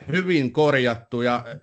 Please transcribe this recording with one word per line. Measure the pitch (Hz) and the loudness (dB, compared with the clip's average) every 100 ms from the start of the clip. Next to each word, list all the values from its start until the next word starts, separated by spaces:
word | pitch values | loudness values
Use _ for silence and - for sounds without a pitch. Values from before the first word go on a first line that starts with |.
| - | -6
Hyvin | 180 180 165 127 | -2 0 0 0
korjattu, | 151 151 135 123 117 - 120 | 2 2 4 2 -2 -6 -2
ja | 120 120 120 147 | 0 -2 -6 -10